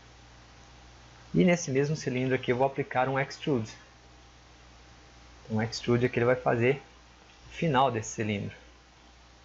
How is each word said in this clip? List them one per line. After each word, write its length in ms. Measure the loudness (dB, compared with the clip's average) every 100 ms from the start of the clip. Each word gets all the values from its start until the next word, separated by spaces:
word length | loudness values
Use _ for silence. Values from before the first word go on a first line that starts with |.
| -20 -20 -20 -20 -20 -20 -20 -20 -20 -20 -20 -20 -4
E 100 | 2
nesse 260 | 4 4 0
mesmo 240 | 0 0
cilindro 400 | -2 -4 -2 0
aqui 160 | 0 0
eu 60 | 0
vou 100 | 0
aplicar 400 | -2 -4 -2 0
um 140 | 0
extrude. 500 | -4 -6 -2 -2 -2 -10 -20 -20 -20 -20 -20 -20 -20 -20 -20 -20 -20 -20 -20 -20 -20 -20 -6
Um 100 | -2
extrude 460 | -2 -4 0 2 2
aqui 120 | 2
ele 80 | 2
vai 100 | 2
fazer 460 | 0 2 2 0 -6 -20 -20 -20 -20 -20 -18
o 20 |
final 380 | -4 0 2 2
desse 200 | 0 -6
cilindro. 460 | -6 -4 -4 -6 -12 -20 -20 -20 -20 -20 -20 -20 -20